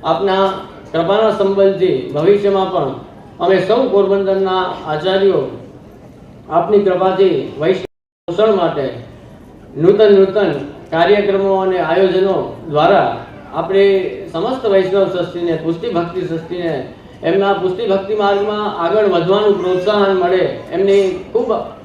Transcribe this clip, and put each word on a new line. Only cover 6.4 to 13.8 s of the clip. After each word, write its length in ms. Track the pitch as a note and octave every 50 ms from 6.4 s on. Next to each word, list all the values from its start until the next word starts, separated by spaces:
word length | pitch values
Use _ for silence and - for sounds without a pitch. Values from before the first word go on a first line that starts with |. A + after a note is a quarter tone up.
| - -
આપની 280 | D3+ E3+ E3+ F#3+ G#3 G3+
કૃપાથી 720 | G3+ F#3+ F#3 F3+ F#3 F#3+ F#3 F#3 G3 F#3 D#3+ C3+ B2+ - B2 C3+
વૈષ્ણવ 760 | D3+ F3+ F#3+ - - - _ _ _ _ _ _ _ - E3+
પોષણ 220 | F#3 G#3+ A3 G#3
માટે 320 | F#3+ E3+ D#3+ D3+ D3 C3+ B2 - - - - - - - - - - - - - - - - -
નૂતન 380 | D3+ D#3+ F#3 G3+ G#3 A3 G3+ G3+
નૂતન 380 | F#3+ F#3+ F#3+ F#3+ G#3+ G3 E3 D3 - - - - - - -
કાર્યક્રમો 640 | - E3 E3+ F#3 G#3 G#3 G3+ G3+ G3 F#3+ G3 G3 F#3+
અને 240 | F#3+ F#3+ F#3 F#3 F3+
આયોજનો 800 | D#3+ D#3 E3 F3+ F#3+ F#3 F3 F#3+ F#3+ G3 F#3 D#3 B2 - - - - E3
દ્વારા 560 | C#3+ D3 D#3 F3+ G3+ F#3 A2+ - - - - - - - - - -
આપણે 560 | D3+ E3+ - F#3+ G3